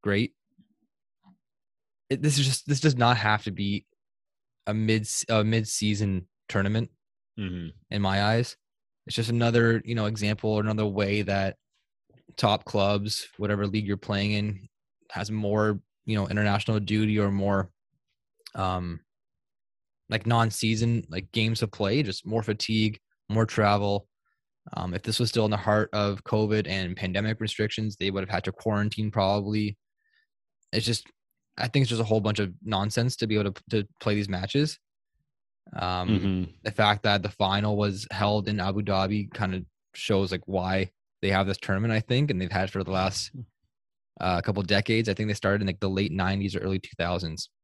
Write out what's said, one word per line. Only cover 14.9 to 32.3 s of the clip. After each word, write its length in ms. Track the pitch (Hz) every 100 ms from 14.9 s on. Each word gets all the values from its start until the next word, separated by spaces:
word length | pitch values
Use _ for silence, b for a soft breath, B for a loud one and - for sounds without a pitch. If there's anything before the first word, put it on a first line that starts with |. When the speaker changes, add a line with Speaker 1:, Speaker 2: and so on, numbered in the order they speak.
| _ _
Speaker 1:
has 180 | - 104
more, 500 | 110 101 107 107 101 _ _ -
you 80 |
know, 120 | 107 95
international 520 | 104 104 101 - 107
duty 400 | 98 107 107 107
or 100 | 101
more, 400 | 98 98 98 92 _ _ _ _ _ _ _ -
um, 460 | - 95 92 87 82 _ _ _ _ _ _ _ _ _ _ -
like, 160 | 113
non-season, 800 | 113 117 113 - 110 110 117 117 -
like, 220 | 87 95
games 280 | 120 110 113
to 80 | 110
play, 340 | - 101 131
just 240 | 117 92
more 160 | 98 113
fatigue, 560 | 110 107 - 110 110 107 _ _ -
more 160 | 107
travel. 640 | 113 - 104 104 101 101 - _ _ _ _ _ -
Um, 200 | - 90
if 80 | 90
this 160 | - 107
was 100 | 117
still 160 | 117
in 60 | 107
the 60 | 101
heart 320 | 107 107 -
of 300 | 104 104 95
covid 440 | - 107 107 107 87
and 300 | 95 90 92
pandemic 420 | 92 95 107 110
restrictions, 560 | 110 - 107 - 107 -
they 120 | 98
would 120 | 95
have 60 | 95
had 160 | 92
to 60 | 95
quarantine 600 | - 113 104 104 - 107
probably. 680 | 107 95 104 101 107 104 101 _ _ _ _ _ _ _ _ _
It's 140 | 107 107
just, 180 | 113 - _ _ _ _ -
I 100 | 120
think 160 | 139
it's 60 | 123
just 100 | 117
a 40 |
whole 140 | 110 110
bunch 200 | 104